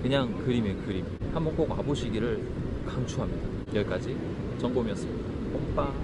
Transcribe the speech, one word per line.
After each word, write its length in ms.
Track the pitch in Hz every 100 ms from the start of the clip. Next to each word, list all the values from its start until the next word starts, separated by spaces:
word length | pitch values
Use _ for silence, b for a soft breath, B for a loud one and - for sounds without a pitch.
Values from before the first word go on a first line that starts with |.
그냥 340 | 131 139 123 92 90
그림이에요, 320 | 120 107 92 -
그림. 200 | 95 87 - -
한번 220 | 160 160 156
꼭 140 | 156
와보시기를 680 | - - 147 120 107 117 107 - - - - -
강추합니다. 600 | - 123 - 98 - - - -
여기까지 420 | 110 98 90 113 135 165 - - -
정곰이었습니다. 680 | 127 127 113 98 - 117 - - - - 147 -
뽀빠. 160 | 143 135